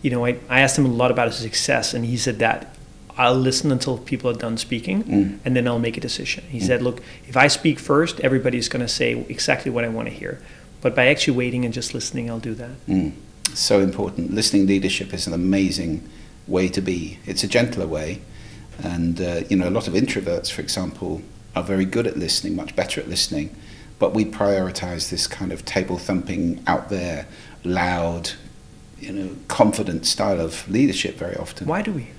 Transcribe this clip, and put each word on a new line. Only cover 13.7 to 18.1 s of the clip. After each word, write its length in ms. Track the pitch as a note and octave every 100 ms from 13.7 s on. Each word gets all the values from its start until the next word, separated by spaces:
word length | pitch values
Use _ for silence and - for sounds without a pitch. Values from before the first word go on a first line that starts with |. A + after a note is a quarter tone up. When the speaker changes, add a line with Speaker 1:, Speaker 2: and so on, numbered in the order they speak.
| G2+
Speaker 2:
important. 540 | G2 - F#2+ - F2
Listening 340 | G#2 G#2+ G2+ F#2+
leadership 460 | G2 F#2+ - F#2+
is 120 | F#2+ -
an 80 |
amazing 680 | E2+ F2+ G2 F#2 D#2+ E2 D#2+ - - - - -
way 200 | F#2 F#2
to 140 | G2
be. 380 | G2 F2 D#2+ - -
It's 180 | F#2+ G2+
a 20 |
gentler 400 | A#2+ A#2+ F#2+ E2
way. 320 | D#2 D#2